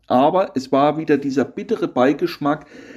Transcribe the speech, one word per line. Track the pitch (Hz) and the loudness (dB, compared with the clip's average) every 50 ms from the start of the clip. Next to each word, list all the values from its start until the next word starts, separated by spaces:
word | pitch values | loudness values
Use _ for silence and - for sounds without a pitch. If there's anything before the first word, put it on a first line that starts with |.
| _ | _
Aber | - 113 123 139 156 170 185 196 - - | 0 2 2 2 4 2 2 0 0 -4
es | 131 127 - | -8 -4 0
war | 139 135 143 147 147 156 | 0 2 2 2 0 -2
wieder | 160 156 147 | 0 0 0
dieser | 139 - 139 131 139 123 | 0 0 -2 -2 -2 -2
bittere | - - 196 208 - 226 - 175 | -2 -4 -10 -6 -4 -4 -4 -4
Beigeschmack, | 156 - 135 123 139 151 139 180 170 - - 147 143 151 - - - - - - - - | -4 0 2 2 2 2 0 -2 -6 -6 -4 -4 -4 -4 -4 -8 -20 -20 -20 -20 -20 -20